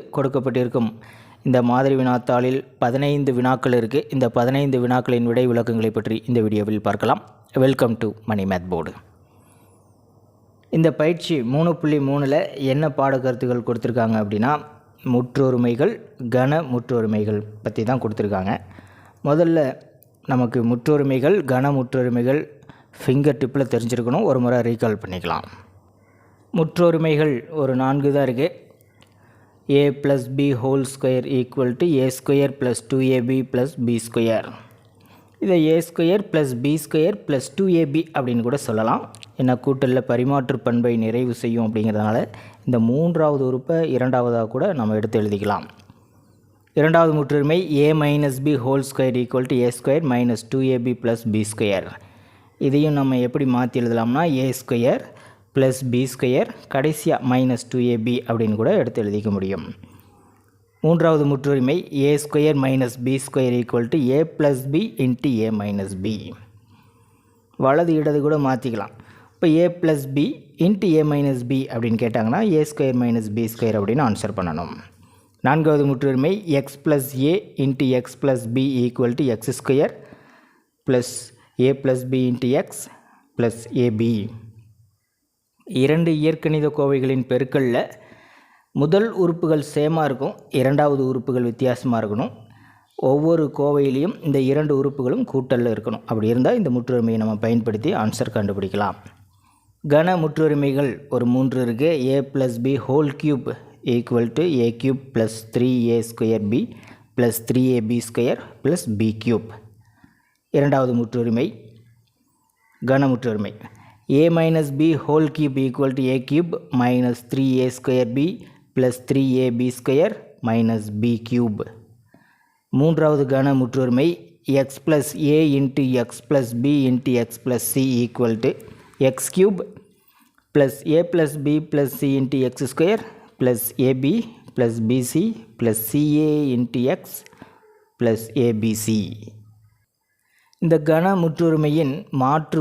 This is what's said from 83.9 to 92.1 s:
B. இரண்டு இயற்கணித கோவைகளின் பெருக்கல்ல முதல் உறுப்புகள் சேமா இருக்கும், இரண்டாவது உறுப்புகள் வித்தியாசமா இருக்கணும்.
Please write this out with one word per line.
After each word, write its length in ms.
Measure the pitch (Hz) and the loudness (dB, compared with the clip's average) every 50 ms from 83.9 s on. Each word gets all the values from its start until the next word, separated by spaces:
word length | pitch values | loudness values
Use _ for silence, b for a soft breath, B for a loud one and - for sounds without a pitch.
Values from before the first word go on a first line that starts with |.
| 110 107 | 0 0
B. 100 | 113 117 117 104 98 113 - - - - - - - _ _ _ _ _ _ _ _ _ _ _ _ _ _ _ _ _ _ _ _ | 0 0 0 -2 -4 -6 -10 -14 -20 -20 -20 -20 -20 _ _ _ _ _ _ _ _ _ _ _ _ _ _ _ _ _ _ _ _
இரண்டு 440 | - 185 127 131 139 151 165 170 170 156 151 | -6 -2 0 2 2 2 2 2 0 0 0
இயற்கணித 480 | 151 160 156 156 - 156 156 151 147 147 147 | 0 0 0 -2 -2 -2 -2 0 -2 -2 -2
கோவைகளின் 460 | 151 139 139 139 131 131 127 135 131 123 - | -2 0 0 0 0 0 0 0 -2 -2 -2
பெருக்கல்ல 480 | 123 127 135 131 - 143 131 123 117 135 - - - B B B B B B B B B B B B B B B - 139 | -2 -2 -2 0 0 0 0 0 0 0 -2 -4 -8 B B B B B B B B B B B B B B B -4 -2
முதல் 240 | 143 156 185 202 220 226 - 185 180 | 0 2 2 2 2 0 0 0 0
உறுப்புகள் 400 | 170 165 170 175 156 160 151 135 - - | 0 0 0 0 0 0 0 -2 -2 -2
சேமா 300 | 147 147 156 165 160 151 | -2 0 0 0 0 0
இருக்கும், 260 | 139 127 120 139 190 208 - - - - 139 | -2 -2 -4 -4 -6 -8 -10 -12 -4 -2 0
இரண்டாவது 420 | 123 135 143 143 147 147 143 135 131 127 | 2 2 2 2 2 2 2 2 0 0
உறுப்புகள் 380 | 131 127 - 139 123 127 123 120 | -2 -2 -2 -2 -2 0 0 -2
வித்தியாசமா 480 | 113 - 131 127 120 - - 131 117 113 | -2 -2 0 -2 0 -2 -2 -2 0 0
இருக்கணும். 300 | 110 101 | -2 -2